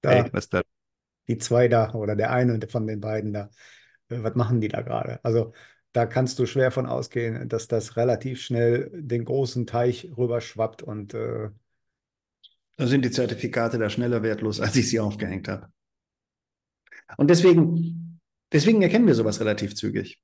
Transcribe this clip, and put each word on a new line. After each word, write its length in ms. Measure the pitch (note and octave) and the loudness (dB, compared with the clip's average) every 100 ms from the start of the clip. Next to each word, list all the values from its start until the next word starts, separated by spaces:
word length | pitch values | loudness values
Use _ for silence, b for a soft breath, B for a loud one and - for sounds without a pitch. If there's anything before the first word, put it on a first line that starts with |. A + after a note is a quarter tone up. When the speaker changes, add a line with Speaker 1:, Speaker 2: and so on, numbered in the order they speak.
Speaker 1:
Da, 100 | C#3 | 4
Speaker 2:
"Hey, 220 | B2 A#2 | 4 2
was 160 | F2+ - | -4 -2
da?" 140 | F#2 - _ _ _ _ _ - | -4 -4 _ _ _ _ _ -8
Speaker 1:
die 80 | A#2 | -6
zwei 320 | - A#2+ B2 | 0 4 4
da 240 | A#2 A2 | 4 2
oder 240 | A#2 G#2 G#2 | -2 -4 2
der 140 | G#2+ | 4
eine 280 | B2+ B2 A2+ A2 | 4 2 0 -4
von 200 | A#2+ G#2+ | -6 -4
den 120 | G#2 | -6
beiden 320 | G#2+ A2 G#2 | -4 -4 -4
da, 180 | G#2 G2+ b b b b b _ | -6 -8 b b b b b _
äh, 120 | A#2+ | -6
was 140 | A2+ B2+ | -2 -2
machen 240 | A2 B2 | 0 0
die 80 | G#2+ | 0
da 140 | - | -4
gerade? 420 | - A#2 A#2+ B2 | -4 -6 -6 -6
Also 300 | A#2+ A2+ A2+ b b b _ | 0 0 -2 b b b _
da 120 | B2 A2+ | -2 0
kannst 340 | C3 B2+ - | 0 -2 0
du 60 | A#2+ | -2
schwer 260 | C3+ C3 | 2 0
von 140 | C3 B2 | 0 -4
ausgehen, 640 | B2 - B2+ A#2 A2+ A#2+ | -6 -4 -4 -4 -6 -6
dass 220 | A2+ A2+ | -6 -2
das 260 | A#2 A2 - | -4 -2 -2
relativ 460 | B2 A2+ C3 B2+ | 0 0 -4 -10
schnell 500 | - A#2 A#2 A#2+ - | -4 2 2 2 -2
den 300 | F3+ C#3+ A#2+ | -10 -6 -6
großen 420 | A2+ C3+ B2+ B2+ A#2 | -2 -2 -2 -4 -4
Teich 440 | A#2 B2 B2 - A#2+ | 0 0 -2 -10 -4
rüberschwappt 680 | B2 A#2+ - G#2+ A2+ - | -2 -2 -6 -6 -6 -6
und, 300 | - G#2+ G#2 | -12 -12 -10
äh 360 | A#2 A2+ A2+ G#2+ G#2 _ _ _ _ _ _ _ _ - _ _ - | -8 -6 -6 -8 -14 _ _ _ _ _ _ _ _ -20 _ _ -4
Speaker 2:
Da 100 | B2+ | 2
sind 160 | C#3 | 2
die 80 | B2 | 2
Zertifikate 680 | B2+ A#2+ A2+ A#2 - A#2 A#2+ | -2 -2 -4 -4 -2 -2 0
da 120 | G#2+ | -2
schneller 340 | A2 A#2+ A#2 | -2 -2 -2
wertlos, 380 | G#2+ G#2+ A2 G2+ | -2 -2 -4 -4
als 140 | G#2 C3 | 0 0
ich 140 | A2 | 0
sie 100 | A2+ | 0
aufgehängt 480 | G#2+ G#2 G2+ G2 - | -2 -4 -6 -6 -8
habe. 200 | G2 - _ _ _ _ _ _ _ _ _ _ _ _ B B - | -10 -12 _ _ _ _ _ _ _ _ _ _ _ _ B B 0
Und 120 | C#3+ | 4
deswegen, 920 | E3+ F#3 E3 D#3 - - - - - _ _ _ | 6 8 8 6 2 -2 -6 -12 -18 _ _ _
deswegen 300 | D#3 E3+ A3 | 2 4 6
erkennen 260 | F#3+ G#3+ A3+ | 6 6 6
wir 80 | A#2 | 6
sowas 240 | G#2+ G#2 | 2 0
relativ 360 | G#2+ G#2 G2+ - | -2 0 -4 -4
zügig. 460 | G#2 G#2 G2 - | -4 -4 -8 -14